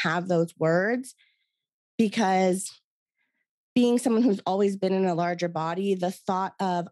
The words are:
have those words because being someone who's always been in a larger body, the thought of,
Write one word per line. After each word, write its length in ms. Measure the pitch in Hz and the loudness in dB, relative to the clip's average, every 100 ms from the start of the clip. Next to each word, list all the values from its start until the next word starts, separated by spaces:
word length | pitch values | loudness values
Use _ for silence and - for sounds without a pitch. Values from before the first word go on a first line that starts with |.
have 240 | 170 170 185 | -2 -2 0
those 280 | 170 170 - | 0 0 -2
words 600 | 160 170 202 247 262 - _ _ _ _ _ _ _ - | 0 2 0 -2 -6 -18 _ _ _ _ _ _ _ 0
because 760 | 220 220 190 185 190 185 - - _ _ _ _ _ _ _ _ _ | 0 2 2 2 2 0 -4 -16 _ _ _ _ _ _ _ _ _
being 240 | - 240 240 | 2 4 2
someone 240 | 247 220 | 2 2
who's 200 | 240 196 - | 2 2 0
always 320 | 190 202 196 | 0 0 0
been 160 | 190 | 0
in 120 | 190 190 | 0 0
a 100 | 165 | 0
larger 320 | 175 175 175 | -2 -2 -4
body, 480 | 165 160 175 202 190 | -4 -4 -4 -2 -2
the 160 | 180 | -2
thought 420 | 190 - 185 190 - | -6 -4 -4 -4 -4
of, 280 | 190 175 175 | -4 -2 -4